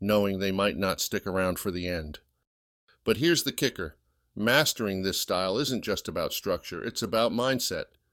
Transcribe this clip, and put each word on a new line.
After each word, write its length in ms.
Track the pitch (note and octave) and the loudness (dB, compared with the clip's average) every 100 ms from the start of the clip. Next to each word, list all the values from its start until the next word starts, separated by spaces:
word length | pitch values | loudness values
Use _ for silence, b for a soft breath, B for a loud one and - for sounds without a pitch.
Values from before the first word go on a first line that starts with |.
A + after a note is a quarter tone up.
knowing 380 | G2+ G#2 G2+ F#2+ | 2 4 4 0
they 140 | G2 | 0
might 260 | F#2+ G2+ D#2+ | 2 0 2
not 240 | F#2+ - | 0 0
stick 240 | - G2+ G2+ | -2 -4 -2
around 320 | F#2 F#2 F2 | 0 0 0
for 120 | G2+ | -4
the 160 | F2+ F2+ | -4 -2
end. 340 | F2 D2+ D2 _ _ _ _ _ _ _ b | -4 -6 -12 _ _ _ _ _ _ _ b
But 140 | - G#2+ | 0 2
here's 240 | E3 D#3 | 4 2
the 100 | C#3 | 0
kicker. 460 | - C3+ - D#2+ - _ _ _ | 0 -2 -2 -8 -10 _ _ _
Mastering 680 | G2+ A2+ C#3 D3+ - G#2 F#2+ | -2 4 6 4 2 -2 0
this 180 | F#2+ - | -2 -2
style 380 | - F#2 F#2 G#2+ | 0 0 0 0
isn't 260 | C#3+ A#2 | 0 -2
just 240 | - G2 - | -2 -4 -4
about 240 | F2 D#2 | -4 -4
structure, 500 | - G2+ F2 - F2 | -2 -2 -4 -4 -8
it's 200 | A2+ - | -6 -4
about 280 | G#2+ A2+ A#2 | 0 2 2
mindset. 540 | A2+ B2+ B2+ - E2+ - _ _ | 2 0 0 -2 -6 -8 _ _